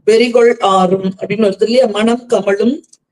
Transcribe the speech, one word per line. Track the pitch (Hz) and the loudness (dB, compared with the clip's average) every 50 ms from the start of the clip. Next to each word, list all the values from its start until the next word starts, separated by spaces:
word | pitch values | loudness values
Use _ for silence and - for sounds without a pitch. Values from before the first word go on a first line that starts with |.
| - | 0
"வெறிகொள் | 208 220 226 240 247 233 247 233 240 240 - | 2 2 2 2 2 2 2 2 2 2 0
ஆறும்" | - 196 190 190 185 180 190 190 190 190 - | 0 0 2 2 2 0 0 -2 -4 -6 -8
அப்படின்னு | - - 190 208 220 220 | -8 -8 -6 -2 -2 -2
வருது | 196 190 - | -2 0 -2
இல்லையா? | 214 214 233 254 254 | -2 0 2 0 0
மனம் | 220 202 208 220 233 240 247 - - | 0 0 -2 0 0 -2 -2 -4 -4
கமழும் | 226 190 196 202 196 202 214 240 294 339 - _ _ _ _ _ | -4 -2 -2 -2 -2 0 0 -2 -2 -4 -8 _ _ _ _ _